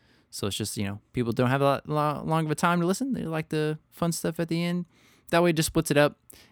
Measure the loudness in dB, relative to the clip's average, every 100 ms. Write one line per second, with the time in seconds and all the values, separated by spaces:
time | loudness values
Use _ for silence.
0 | _ _ _ -6 -4 -4 -6 -4 -6 -6
1 | _ -4 -2 2 2 4 2 0 -2 -2
2 | -2 -2 -2 -2 -2 0 2 2 0 -2
3 | -4 -4 -4 -4 -4 -2 -2 -4 _ -4
4 | -4 -2 -4 -4 -2 -2 -2 -4 -6 _
5 | _ _ 0 4 4 4 2 0 2 4
6 | 4 2 -20 -20 -12